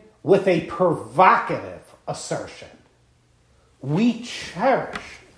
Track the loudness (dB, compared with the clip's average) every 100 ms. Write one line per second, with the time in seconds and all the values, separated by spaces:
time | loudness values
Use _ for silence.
0 | -18 _ 2 4 4 0 0 0 0 0
1 | -4 4 6 6 0 -6 -8 -16 -20 -20
2 | -12 -10 -8 -8 -8 -16 -20 -20 _ _
3 | _ _ _ _ _ _ _ _ -4 0
4 | 2 0 -6 -12 -12 -2 0 0 -2 -10
5 | -14 -20 -20